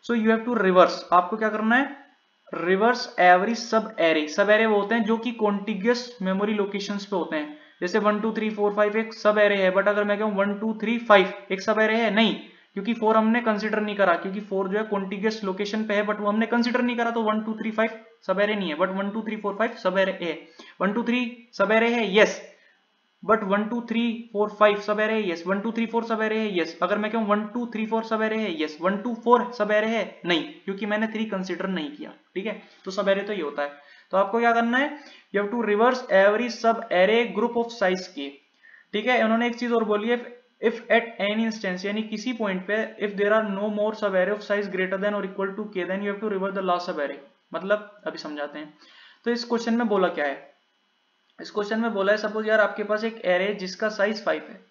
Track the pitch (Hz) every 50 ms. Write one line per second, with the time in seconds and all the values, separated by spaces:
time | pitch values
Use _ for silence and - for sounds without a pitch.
0 | _ - 240 233 220 220 220 226 226 240 240 220 190 190 180 185 175 - - -
1 | - - - 180 180 180 220 220 220 214 208 220 226 220 233 254 277 277 - -
2 | - _ _ _ _ _ _ _ _ - - 165 160 175 190 190 214 233 247 233
3 | - - - - 180 180 180 180 196 226 233 226 - - - 220 214 - - -
4 | 165 165 160 156 151 151 - 202 202 202 214 214 226 220 214 202 196 196 226 233
5 | 220 202 226 220 226 247 233 - 220 208 202 196 196 220 214 185 185 233 247 240
6 | - - - - 190 185 190 190 202 208 220 208 196 196 - 202 196 - 208 202
7 | - - 202 180 160 - 160 151 151 147 - - - _ _ _ 175 180 180 220
8 | 202 208 208 208 214 226 214 220 214 214 208 208 208 208 202 208 208 208 208 220
9 | 226 220 - - - 214 208 214 208 208 202 196 190 185 185 196 190 208 208 208
10 | 208 202 208 202 214 220 202 190 196 202 202 202 226 220 220 220 208 214 233 233
11 | 233 - 208 196 185 - - - - - 190 190 - - 214 214 220 214 220 226
12 | 233 214 196 214 226 208 156 - - - - - _ _ _ 202 190 226 226 -
13 | 220 214 226 220 220 220 226 240 233 226 214 208 196 214 214 214 208 208 208 202
14 | 196 180 170 170 - 196 190 214 208 - 202 190 196 185 190 214 220 220 208 196
15 | 190 190 202 196 196 220 220 - - 190 185 190 208 202 - 220 214 214 208 202
16 | 208 208 208 208 208 208 208 220 226 220 233 240 233 247 233 254 247 247 240 233
17 | 233 233 233 233 226 214 214 214 214 - 220 - - 220 214 - 220 220 - -
18 | - - - _ _ - 190 190 202 208 220 208 190 170 151 151 185 185 190 190
19 | 202 202 202 226 208 220 214 208 - 202 196 202 220 226 226 - - 185 180 190
20 | 190 190 185 - 170 170 151 147 - - - - - - - _ 185 196 208 240
21 | 233 240 233 247 254 233 233 - - _ - - 196 196 220 220 233 233 240 240
22 | 226 196 185 214 202 - - - - - - _ _ _ _ _ _ _ _ _
23 | _ _ _ _ - 170 220 220 208 190 196 208 214 220 240 240 233 - 220 233
24 | 233 240 214 - - - - 202 208 208 - - 214 214 202 202 - - 208 208
25 | 214 214 220 220 214 185 165 165 170 180 190 202 196 233 220 233 226 220 226 233
26 | 220 220 226 220 220 214 214 220 220 214 190 170 160 160 - - 185 180 208 202
27 | 208 214 214 226 220 202 208 208 214 214 - 247 240 233 - 220 220 214 226 220
28 | 220 226 226 220 220 220 214 220 220 202 170 151 156 151 151 151 160 185 202 202
29 | 208 247 233 220 - 233 240 240 214 - - - 208 202 214 214 214 220 226 226
30 | 190 - - - - 175 175 160 143 151 - - - - 196 196 214 208 208 214
31 | 220 220 214 214 226 220 202 190 185 190 175 170 190 190 190 170 151 143 143 -
32 | 156 - - - _ _ _ 185 196 220 196 190 - - - _ _ 190 190 202
33 | 196 190 196 196 202 208 214 190 160 143 139 - 143 143 - - - - - -
34 | _ _ - 190 202 196 - 233 233 233 233 233 233 233 240 254 277 294 294 -
35 | - - - - _ _ - 202 208 202 226 240 220 208 208 208 226 240 247 247
36 | - - 180 190 196 202 208 214 240 240 226 - - 226 226 226 - - - 175
37 | 185 196 220 233 240 208 175 196 214 233 - 240 233 233 - - 202 185 185 185
38 | - - - 147 139 139 139 - _ _ _ _ _ - - - _ _ - 208
39 | 220 247 254 226 226 214 226 226 240 240 233 233 247 240 233 226 220 202 208 208
40 | 208 233 240 240 240 - - - _ _ _ _ - 233 220 - - - 226 233
41 | 233 - - - 202 202 214 220 226 226 220 - - 190 180 180 185 202 208 220
42 | 214 - - 208 - 254 254 233 226 202 185 185 185 - 202 220 214 214 - -
43 | 202 208 196 190 202 208 214 220 220 208 196 196 208 214 208 208 208 214 220 214
44 | 208 202 190 185 180 190 208 208 - - 208 202 208 196 180 185 185 185 196 190
45 | 196 208 208 202 190 190 190 - 196 196 190 202 214 214 - 185 175 175 190 196
46 | 202 202 196 196 220 214 202 190 185 196 190 196 190 185 175 175 175 - 170 151
47 | 143 135 139 147 - - _ _ _ _ - 160 180 190 208 208 208 - - -
48 | - 160 156 - - 160 151 147 143 139 143 151 156 151 - _ - - - -
49 | - - - _ _ 233 240 233 - - 240 226 226 233 226 233 240 214 208 190
50 | 185 170 170 156 147 143 135 - - - _ _ _ _ _ _ _ _ _ _
51 | _ _ _ _ _ _ _ - - - - 208 208 202 226 220 233 233 202 196
52 | 190 196 214 214 220 208 208 220 220 214 220 220 208 202 214 - 208 202 214 214
53 | 220 226 220 - - 180 180 180 185 202 208 202 185 185 185 - 220 214 214 -
54 | 196 208 220 214 - 175 156 156 151 - - - - _